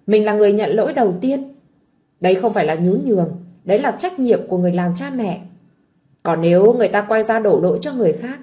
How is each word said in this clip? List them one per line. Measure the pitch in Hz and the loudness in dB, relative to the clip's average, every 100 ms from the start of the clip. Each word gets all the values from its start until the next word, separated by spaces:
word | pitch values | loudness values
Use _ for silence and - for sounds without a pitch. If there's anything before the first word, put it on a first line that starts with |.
| - | 0
mình | 214 208 | 0 2
là | |
người | 208 208 | 2 2
nhận | 208 208 | 2 0
lỗi | 220 269 | 0 0
đầu | 285 214 175 | 0 0 0
tiên. | 254 277 269 - _ _ _ _ _ _ | -2 -4 -6 -18 _ _ _ _ _ _
Đây | 180 185 | 0 0
không | 220 | 0
phải | 196 156 | -2 -2
là | 160 | 0
nhún | 175 226 277 | 0 0 0
nhường, | 196 160 - - - | 0 -2 -6 -16 -12
đấy | - 208 | -2 0
là | 277 | 0
trách | - 359 359 | -4 -6 -2
nhiệm | 247 208 - | 0 0 0
của | 180 | -2
người | 180 | 0
làm | 180 175 175 | 0 -2 -4
cha | 277 262 | -6 -4
mẹ. | 202 160 - - _ _ _ _ _ _ | -4 -6 -12 -20 _ _ _ _ _ _
Còn | 170 165 | -4 0
nếu | 165 175 214 | 4 4 4
người | 247 208 | 4 2
ta | 208 | 0
quay | 202 220 | 0 0
ra | 220 220 | 0 0
đổ | 208 156 | 2 2
lỗi | 175 - | 2 -2
cho | 294 | -4
người | 254 180 | -2 -2
khác | - 240 277 | -2 -6 -14